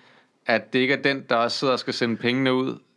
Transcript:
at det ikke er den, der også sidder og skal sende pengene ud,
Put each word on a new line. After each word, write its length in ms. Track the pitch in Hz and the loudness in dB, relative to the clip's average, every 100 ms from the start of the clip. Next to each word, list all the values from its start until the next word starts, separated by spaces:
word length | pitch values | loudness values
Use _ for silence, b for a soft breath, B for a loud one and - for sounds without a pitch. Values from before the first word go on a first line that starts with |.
| b b b _ - | b b b _ 0
at 260 | 113 - | 0 0
det 60 | 131 | 0
ikke 160 | 127 | 2
er 80 | 139 | 2
den, 200 | 143 139 - | 0 -2 0
der 80 | 117 | 0
også 220 | 117 - | 0 0
sidder 140 | 139 | 0
og 60 | 123 | 0
skal 160 | - | -2
sende 220 | - 120 110 | -2 -2 0
pengene 380 | 120 127 131 | 0 0 2
ud, 240 | 127 131 120 _ | 0 -2 -6 _